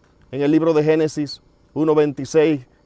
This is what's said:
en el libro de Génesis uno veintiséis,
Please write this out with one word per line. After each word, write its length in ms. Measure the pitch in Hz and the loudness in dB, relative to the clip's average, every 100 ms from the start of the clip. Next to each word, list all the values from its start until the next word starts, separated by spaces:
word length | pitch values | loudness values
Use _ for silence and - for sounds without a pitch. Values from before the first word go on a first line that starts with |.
| _ _ _ | _ _ _
en 120 | 131 | -4
el 80 | 143 | 0
libro 240 | 156 160 | 2 2
de 100 | 156 | 2
Génesis 560 | 151 156 156 151 143 - _ _ _ | 2 0 0 -4 -8 -10 _ _ _
uno 220 | 135 156 | -4 0
veintiséis, 720 | 156 151 135 135 160 156 147 123 _ | 2 0 -2 -2 0 2 0 -8 _